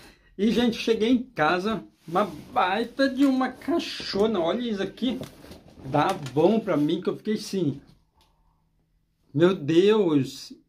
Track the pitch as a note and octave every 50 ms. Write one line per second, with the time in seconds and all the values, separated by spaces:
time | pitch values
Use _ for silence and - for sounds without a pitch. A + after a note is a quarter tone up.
0 | - - - _ _ _ _ - G3+ A#3 G#3 A#3+ B3 A#3+ - - - A#3 A3+ G3
1 | G#3+ A#3 C4 A#3 - - - - D3+ D#3 F3 F3+ F#3 A3 A3 E3+ - - _ _
2 | _ D#3+ E3 F#3 G#3 F3+ D3+ C#3 - - - - F#3+ F3+ F#3+ A3 A#3 A#3 - -
3 | C4+ C4+ B3+ B3+ C#4+ C#4 B3+ C4 C4 B3+ - - - - E4 E4+ - - - -
4 | - - - G3 G#3 A#3 A3 F#3 D#3+ E3 F#3 A#3 B3 A#3 G#3+ F#3+ G3 G3 - -
5 | B3+ C4 A3 - - - - - - - - - - - - - - C3+ D3 D3
6 | D#3+ F#3 F#3+ E3 D3 B2+ B2 D3 D#3+ F#3 A3+ G#3+ - G3+ D#3+ C#3+ D3 D3+ E3+ E3
7 | - G3+ D3+ - - G#3+ G#3+ G#3 - - - F#3+ E3+ C#3 C3+ - - - _ _
8 | _ _ _ _ _ _ _ _ _ _ _ _ _ _ _ _ _ _ _ _
9 | _ _ _ _ _ _ - C#3 E3+ F#3 F#3+ E3 D3 C3+ D#3+ E3+ F#3+ G#3 A3 A3
10 | G3 E3+ D3+ C#3 B2 A#2+ - - - - - - _